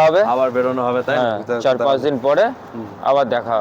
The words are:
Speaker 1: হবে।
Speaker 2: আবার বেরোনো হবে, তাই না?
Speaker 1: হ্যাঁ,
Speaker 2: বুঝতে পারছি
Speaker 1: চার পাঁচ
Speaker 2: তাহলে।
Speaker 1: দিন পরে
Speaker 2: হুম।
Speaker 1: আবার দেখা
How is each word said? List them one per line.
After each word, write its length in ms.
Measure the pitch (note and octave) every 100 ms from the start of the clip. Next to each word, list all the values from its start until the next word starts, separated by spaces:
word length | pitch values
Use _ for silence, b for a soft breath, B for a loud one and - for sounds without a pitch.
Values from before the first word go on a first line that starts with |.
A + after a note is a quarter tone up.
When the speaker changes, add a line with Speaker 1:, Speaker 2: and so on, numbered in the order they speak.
| D#3+
Speaker 1:
হবে। 160 | E3
Speaker 2:
আবার 280 | G#3+ B2+ C3
বেরোনো 300 | B2 B2+ B2+
হবে, 180 | B2 B2
তাই 120 | B2 C3+
না? 60 |
Speaker 1:
হ্যাঁ, 160 | B2 G#2+
Speaker 2:
বুঝতে 140 | G#2
পারছি 120 | G2
Speaker 1:
চার 140 | A#2+ B2+
পাঁচ 100 | C#3+
Speaker 2:
তাহলে। 240 | C3+ C3+
Speaker 1:
দিন 80 | C#3
পরে 240 | B2+ D3+
Speaker 2:
হুম। 440 | A3 B3+ - A#2 G#2+ G2+
Speaker 1:
আবার 220 | - C#3 C3
দেখা 240 | A#2+ A2+ A2+